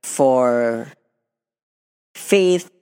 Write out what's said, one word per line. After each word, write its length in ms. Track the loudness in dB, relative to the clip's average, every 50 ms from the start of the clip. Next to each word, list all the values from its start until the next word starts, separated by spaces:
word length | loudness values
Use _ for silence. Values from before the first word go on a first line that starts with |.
for 840 | -14 -14 -4 0 2 2 2 2 2 2 0 0 0 -2 -4 -6 -8 -12 -18 _ _ _ _ _ _ _ _ _ _ _ _ _ _ _ _ _ _ _ _ _ _ _ _
faith 560 | -20 -4 0 0 2 2 2 0 -2 -4 -10 _ _